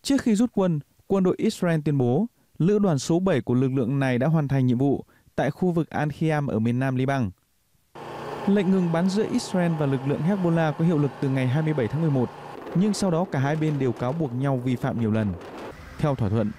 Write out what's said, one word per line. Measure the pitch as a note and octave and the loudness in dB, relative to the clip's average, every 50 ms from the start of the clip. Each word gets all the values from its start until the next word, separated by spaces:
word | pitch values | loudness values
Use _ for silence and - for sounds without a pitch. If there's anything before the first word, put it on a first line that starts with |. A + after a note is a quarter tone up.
Trước | - - C#4 C4 | 0 0 0 2
khi | - B3 G#3+ | 2 2 2
rút | F#3+ B3 B3 _ | 2 2 0 _
quân, | - F#3+ F3+ E3 D3 - _ _ _ _ | 0 0 2 0 -2 -4 _ _ _ _
quân | _ F#3+ G3 F#3 | _ 0 2 2
đội | F#3 - | 2 2
Israel | - - A3 - - F#3+ F3 E3 D#3 C#3+ | 2 0 -2 0 0 0 0 0 0 0
tuyên | D#3 D3 | 0 2
bố | C#3 B2 A#2+ B2 D#3+ A3 A#3 _ _ _ _ _ | 2 2 2 2 2 0 -2 _ _ _ _ _
lữ | - D3+ F#3 G#3 G#3+ | 0 2 2 4 4
đoàn | G#3 F#3+ D#3 C3 | 2 2 0 0
số | - - E3 E3+ | 0 0 0 2
bảy | F#3+ G3 E3+ B2 | 2 2 0 0
của | G2+ - A#2+ | 0 2 2
lực | B2 C3+ C3 C3 | 2 2 2 0
lượng | C#3 A#2+ G#2+ C#3 C#3 | 0 0 0 0 0
này | C#3 C3 B2+ | 0 0 0
đã | A#2 B2+ | 2 2
hoàn | D#3+ D#3+ E3 D3 | 2 2 2 2
thành | C3 C3+ C#3 B2+ | 2 2 2 2
nhiệm | B2+ A#2+ | 2 2
vụ | A#2+ C3+ C#3+ B2 - - _ _ _ _ _ _ | 2 2 2 0 0 -4 _ _ _ _ _ _
tại | - C#3+ C3 | -2 -2 -2
khu | - - F#3+ F3+ | -2 0 -2 0
vực | E3 E3+ D3 _ | 0 0 -2 _
Al-Khiam | - G2+ D3+ D3+ - - E3 D#3 D#3 D3 C#3+ | -4 -4 -4 -4 -2 -2 0 0 0 0 0
ở | - - A2 | 0 0 0
miền | A2 A#2 A#2+ B2 | 0 0 0 0
Nam | C3+ C3+ C3 | 0 0 0
Liban. | B2+ C3 C3 C#3 C3+ A#2+ F#2+ F#2 _ _ _ _ _ _ _ _ _ _ _ _ - - - - - - - - - - | 0 0 0 0 0 -2 -2 -4 _ _ _ _ _ _ _ _ _ _ _ _ -18 -16 -14 -14 -12 -10 -10 -10 -4 0
Lệnh | - G3 G#3 F#3 F3+ | 2 2 2 4 2
ngừng | F#3+ F#3+ F3 E3+ | 2 2 2 2
bắn | E3 E3 F3+ F#3+ | 0 2 0 2
giữa | F#3 G#3 A3 - | 2 0 0 0
Israel | - B3 - - - F#3 F3 E3+ E3 D3+ | -2 -4 -4 -2 -2 0 0 0 0 0
và | D3+ | 0
lực | C#3 C3+ C3 C3 | 0 0 -2 0
lượng | C#3 C#3+ - D3 | -2 -2 0 0
Hezbollah | F3 G#3 G3 F3+ E3+ E3 E3 D#3+ D#3 C#3+ | 0 0 0 0 0 2 2 0 0 0
có | - E3 | 0 0
hiệu | E3+ F3 | 2 2
lực | D3 D3 C#3 - - | 2 0 0 -2 -2
từ | - C3+ | -2 -2
ngày | C3+ C3 B2+ | 0 0 0
hai | B2+ B2 D#3 D#3+ | 0 0 0 0
mươi | D#3 D3+ | 0 0
bảy | D3 A#2 | 0 -2
tháng | G#2 - D3+ | -2 -2 0
mười | E3 D#3 | 0 0
một, | C#3 C3 A#2+ - - - - - - - - - - | 2 0 0 -2 -4 -14 -16 -16 -16 -14 -14 -4 0
nhưng | E3+ G3 G#3+ G3 | 0 2 2 0
sau | - G#3 F#3+ | 0 0 0
đó | E3 D#3+ F#3 F#3+ | 0 0 -2 -2
cả | - C#3 | -2 -2
hai | C3 C#3 D#3 | 0 0 0
bên | D#3 D#3 D#3 D3+ C#3 | 0 0 -2 0 0
đều | C3+ B2 | 0 -2
cáo | A2+ - B2 B2 C#3 | -2 -2 -4 -4 -2
buộc | E3+ D#3+ B2+ A#2+ | -2 -4 -4 -2
nhau | B2+ C3+ C#3 C3+ | -2 0 0 0
vi | B2+ A#2+ C3 B2 | 0 0 -2 -2
phạm | A#2 - C3+ - A2+ | 0 -2 -4 -2 0
nhiều | A#2 G#2+ | 0 2
lần. | G#2+ A2 G#2+ G2+ F2 F2 - - - - - - - - - - - | 2 2 0 0 -2 -6 -10 -16 -14 -14 -14 -14 -14 -16 -18 -18 -6
Theo | - - D3+ C3+ | -2 -2 -2 0
thỏa | A#2+ A#2 F#2+ | 0 0 0
thuận | G#2 A#2 G#2 G#2 - | 0 0 0 -2 -4